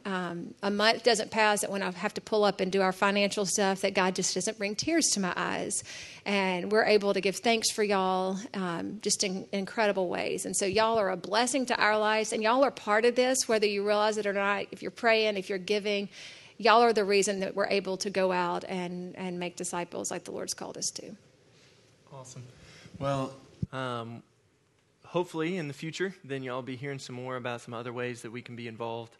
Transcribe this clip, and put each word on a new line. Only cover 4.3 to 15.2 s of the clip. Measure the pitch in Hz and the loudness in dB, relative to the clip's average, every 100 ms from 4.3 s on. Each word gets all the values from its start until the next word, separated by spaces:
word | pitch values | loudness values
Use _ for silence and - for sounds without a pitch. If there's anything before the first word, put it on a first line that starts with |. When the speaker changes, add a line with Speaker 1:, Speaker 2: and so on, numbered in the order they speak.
Speaker 1:
doesn't | 185 202 214 | 0 -2 -4
bring | 202 214 | -6 -4
tears | 311 330 - | 0 2 2
to | 208 | 2
my | 185 - | 0 0
eyes. | 175 185 180 - - - - - | -2 -2 -4 -6 -8 -14 -14 -10
And | - 202 190 180 190 | 0 2 2 0 2
we're | 214 - | 2 6
able | 214 202 | 4 4
to | 196 | 2
give | 190 185 | 0 0
thanks | 240 226 - | 0 2 0
for | - | 0
y'all, | 208 196 185 185 190 190 233 | 0 2 2 0 0 -4 -6
um, | 196 185 170 196 208 | -6 -4 -4 -6 -6
just | 214 - | -4 -2
in | 208 185 - | -2 -4 -4
incredible | 196 190 - 208 196 185 | -6 -4 0 2 2 0
ways. | 196 - 185 - | -2 -2 -4 -4
And | 185 | -2
so | |
y'all | 196 202 220 226 | 0 2 2 2
are | 190 | 0
a | 185 | -2
blessing | 180 214 247 285 247 | -2 0 2 0 0
to | - | 2
our | 208 214 | 2 4
lives, | 214 220 214 | 2 2 0
and | 233 | 0
y'all | 214 254 | 2 4
are | 262 | 4
part | - 214 208 | 2 0 4
of | 240 | 4
this, | 240 254 262 - | 4 2 2 2
whether | 220 208 | 2 2
you | 202 208 | 0 2
realize | 208 214 214 | 4 2 2
it | |
or | 202 | 0
not. | 196 196 202 - | 0 2 0 -2
If | - | -8
you're | 185 | -10
praying, | - 233 220 | 0 4 4